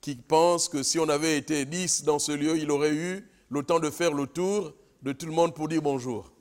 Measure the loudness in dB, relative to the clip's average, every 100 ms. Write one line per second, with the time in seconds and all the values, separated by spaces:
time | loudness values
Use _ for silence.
0 | -8 -10 0 4 4 4 0 -2 -2 0
1 | 2 2 2 0 0 -2 -2 -4 -2 -2
2 | 0 0 0 -2 0 0 0 0 2 0
3 | -2 -6 -10 _ _ -6 0 2 2 0
4 | 0 0 -4 -2 0 0 -4 -12 -20 _
5 | -8 -8 -4 2 2 2 -2 0 0 -2
6 | -4 -8 -10 _